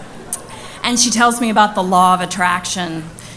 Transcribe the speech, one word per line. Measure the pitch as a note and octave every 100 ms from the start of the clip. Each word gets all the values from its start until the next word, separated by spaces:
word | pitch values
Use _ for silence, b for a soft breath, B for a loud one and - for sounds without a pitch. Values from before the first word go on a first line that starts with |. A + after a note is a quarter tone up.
| - - - - - B B B
And | A3+ A#3+
she | A#3+
tells | A3 A#3+ A#3+
me | A#3
about | G#3 G#3+
the | G#3
law | F#3 F#3 F#3
of | F3+
attraction. | F3+ - F3+ F3+ - F#3+ F3 D#3+ E3 - B